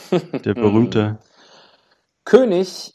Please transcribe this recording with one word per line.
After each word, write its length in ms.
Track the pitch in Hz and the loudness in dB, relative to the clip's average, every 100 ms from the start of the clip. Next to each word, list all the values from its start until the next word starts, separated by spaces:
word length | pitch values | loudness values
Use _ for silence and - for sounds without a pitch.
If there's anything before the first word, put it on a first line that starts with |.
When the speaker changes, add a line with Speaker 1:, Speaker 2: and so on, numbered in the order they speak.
Speaker 1:
<laughs> 400 | - 180 - 147 | -6 -6 -4 -8
Speaker 2:
Der 100 | - | -6
berühmte 640 | 107 107 104 120 113 107 110 _ _ _ - _ _ _ _ _ _ | -2 0 2 0 0 -4 -6 _ _ _ -20 _ _ _ _ _ _
Speaker 1:
König 720 | - 226 254 175 185 - - | 4 4 4 0 -4 -10 -20